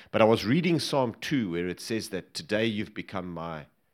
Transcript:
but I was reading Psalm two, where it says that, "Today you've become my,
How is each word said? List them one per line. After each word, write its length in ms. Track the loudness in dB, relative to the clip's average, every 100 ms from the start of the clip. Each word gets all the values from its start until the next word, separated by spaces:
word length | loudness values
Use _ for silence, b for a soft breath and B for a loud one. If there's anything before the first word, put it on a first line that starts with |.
| B
but 120 | 4
I 20 |
was 220 | 6 6 4
reading 320 | 2 4 2
Psalm 360 | 0 0 0 -4
two, 300 | -2 0 0
where 180 | -2 -4
it 120 | -6
says 280 | -4 -6 -4
that, 220 | -8 -8
"Today 340 | -14 -4 0 0
you've 280 | -2 -6
become 360 | -10 -10 -8 -8
my, 360 | -8 -8 -10 -12 _ _